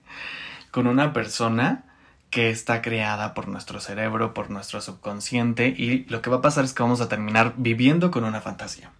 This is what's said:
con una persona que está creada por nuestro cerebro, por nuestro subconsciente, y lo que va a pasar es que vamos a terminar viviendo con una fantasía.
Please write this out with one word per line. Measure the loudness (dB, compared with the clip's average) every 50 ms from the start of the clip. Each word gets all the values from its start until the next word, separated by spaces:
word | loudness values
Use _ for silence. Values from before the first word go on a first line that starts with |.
| _ -18 -16 -14 -12 -12 -12 -12 -14 -14 -16 -18 -18 -4
con | 0 2 2
una | 4 4 4 4 2
persona | 0 -2 -4 -2 -2 0 0 2 2 2 2 2 0 -2 -6 -14 _ _ -20 -20 _ _ _ _
que | 0 2 2 2
está | 0 -2 -2 -2 -2 0
creada | 0 -2 -2 0 0 -2 -2 -2 -4 -6
por | -6 -8 -8 -8
nuestro | -8 -10 -10 -12 -12 -12
cerebro, | -10 -8 -4 -4 -2 -2 0 0 -2 -2 -2
por | -6 -6 -6
nuestro | -8 -10 -8 -10 -10 -10
subconsciente, | -10 -10 -14 -10 -8 -8 -8 -6 -6 -2 0 2 2 2 2 2 2 2
y | 2 0 0 0 0 0 -2 -4
lo | -6 -4
que | 0 0
va | 2
a | 2
pasar | 2 2 4 2 0
es | 0 0
que | 0
vamos | 2 2 2 2
a | 0 -2
terminar | -2 -2 -2 2 4 4 4 4 0
viviendo | 0 0 0 2 6 6 6 6 6 4 4
con | 2 2 0
una | 0 -2 -4
fantasía. | -6 -8 -8 -8 -10 -12 -12 -14 -16 -20 -20